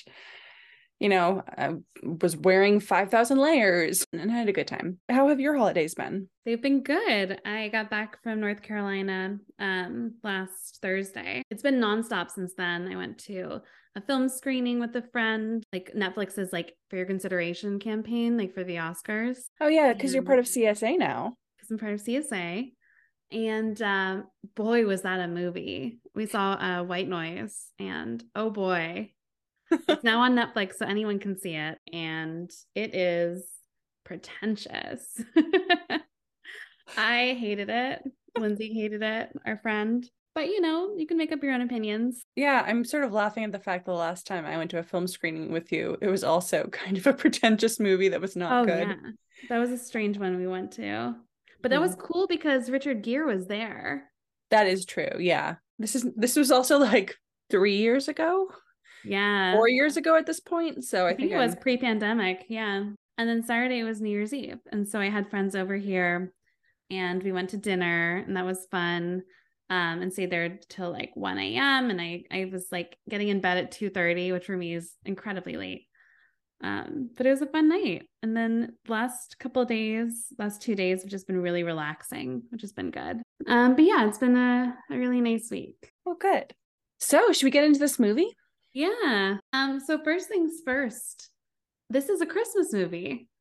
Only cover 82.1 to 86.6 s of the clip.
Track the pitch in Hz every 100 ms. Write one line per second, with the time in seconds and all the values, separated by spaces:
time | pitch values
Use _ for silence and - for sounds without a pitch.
82.1 | 254 - 240 233 233 202 - 92 - 73
83.1 | 233 - _ - 240 247 254 330 403 214
84.1 | 208 254 247 247 247 247 247 - 247 247
85.1 | 247 233 226 - 190 - - - _ 359
86.1 | 349 392 302 - -